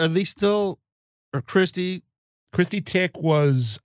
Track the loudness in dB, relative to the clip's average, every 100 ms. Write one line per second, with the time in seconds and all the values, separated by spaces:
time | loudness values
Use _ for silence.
0 | -2 0 -2 -2 0 0 -2 -6 _ _
1 | _ _ _ -10 -2 0 2 0 -6 -6
2 | -12 _ _ _ _ -2 0 -2 -2 0
3 | 0 -2 2 4 4 2 0 -4